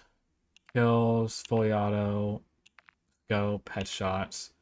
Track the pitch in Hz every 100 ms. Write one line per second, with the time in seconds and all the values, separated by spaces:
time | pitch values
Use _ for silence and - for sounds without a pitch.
0 | _ _ _ _ _ _ _ 123 117 117
1 | 113 113 113 - - 113 110 107 104 104
2 | 104 104 104 104 _ _ _ _ _ _
3 | _ _ - 104 104 101 - - 98 -
4 | 95 95 95 - - _